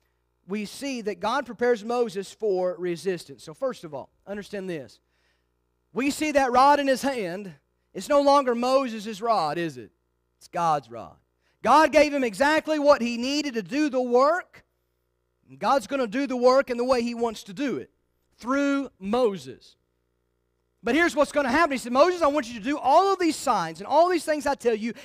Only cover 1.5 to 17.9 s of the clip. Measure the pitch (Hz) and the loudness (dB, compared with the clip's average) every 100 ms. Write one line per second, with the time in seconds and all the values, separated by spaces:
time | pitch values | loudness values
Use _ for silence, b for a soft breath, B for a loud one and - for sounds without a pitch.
1.5 | 220 240 233 226 247 233 180 190 - 214 | -4 0 0 -2 -2 -2 -4 -12 -6 -2
2.5 | 185 180 170 180 170 175 175 - 127 - | 0 -2 -4 -6 -6 -4 -6 -8 -20 -20
3.5 | 151 262 220 165 139 104 _ - 208 190 | -6 -6 -6 -12 -14 -14 _ -14 -14 -10
4.5 | 202 190 160 120 _ _ _ _ _ _ | -10 -8 -10 -12 _ _ _ _ _ _
5.5 | _ _ _ _ 190 277 - 302 285 262 | _ _ _ _ -4 -4 -2 0 2 2
6.5 | 247 277 285 277 262 269 254 180 185 196 | 6 6 6 2 0 -2 -4 -6 -8 -12
7.5 | 151 _ _ _ - 196 294 285 285 254 | -18 _ _ _ -12 0 2 6 4 4
8.5 | 233 254 269 262 220 208 196 233 208 156 | 0 2 2 0 -6 -10 -6 0 0 0
9.5 | 156 165 123 104 _ _ _ _ _ - | -2 -6 -8 -18 _ _ _ _ _ -12
10.5 | 175 170 151 113 113 82 - _ _ _ | -2 0 0 -2 -14 -16 -18 _ _ _
11.5 | _ 208 285 311 302 294 285 247 190 285 | _ 4 6 6 6 4 2 -2 0 2
12.5 | 311 302 311 285 269 233 233 254 294 294 | 2 0 0 4 4 2 -4 -4 -4 -4
13.5 | 226 170 262 302 254 247 240 277 359 - | -6 -6 -2 -2 -2 0 2 2 0 -4
14.5 | - _ _ _ _ _ _ _ _ _ | -18 _ _ _ _ _ _ _ _ _
15.5 | 135 196 277 196 277 240 240 277 254 247 | -6 0 0 0 -4 -2 -2 -4 2 4
16.5 | 269 262 240 254 247 233 233 233 214 - | 4 2 -2 0 0 0 -2 -4 -4 -14
17.5 | 180 285 147 101 | -6 -4 -4 -8